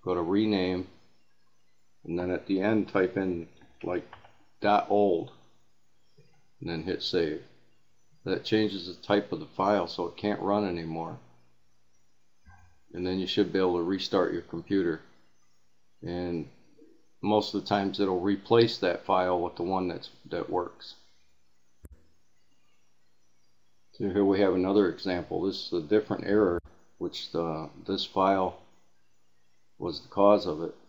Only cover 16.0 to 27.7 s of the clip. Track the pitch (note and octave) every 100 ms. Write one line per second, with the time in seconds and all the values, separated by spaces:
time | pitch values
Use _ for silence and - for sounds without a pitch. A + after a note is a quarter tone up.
16 | - F2 F2+ E2+ C#2 - - - - -
17 | - - G2 G#2+ G#2 G2+ - G#2 G2 -
18 | G2+ F#2 F#2+ G2 - A#2 A#2 - F#2 -
19 | - F#2+ F#2 F2+ F2 - F2 F#2 F2+ F2
20 | - - - E2+ - F2+ F2 - - -
21 | - - - - - - - - - -
22 | - - - - - - - - - -
23 | - - - - - - - - - -
24 | G2+ F#2 G2 G2 G2 F#2 F2+ G2+ F#2+ D#2+
25 | G2 F2+ E2 F2+ F#2 F2+ - F2+ D2+ G#2+
26 | - G#2 - G#2 G2 F2 - - - -
27 | F2 - - E2 E2 D#2 D#2